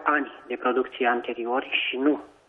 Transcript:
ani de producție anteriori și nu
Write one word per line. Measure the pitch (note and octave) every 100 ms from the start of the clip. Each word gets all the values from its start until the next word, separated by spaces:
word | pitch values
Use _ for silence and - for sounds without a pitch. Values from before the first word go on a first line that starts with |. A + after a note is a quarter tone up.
ani | - D3 C#3 - -
de | A#2+
producție | B2+ B2 B2+ - A#2+
anteriori | A#2+ B2 A#2 A#2 C3 - - -
și | B2+
nu | C#3+ C#3 - -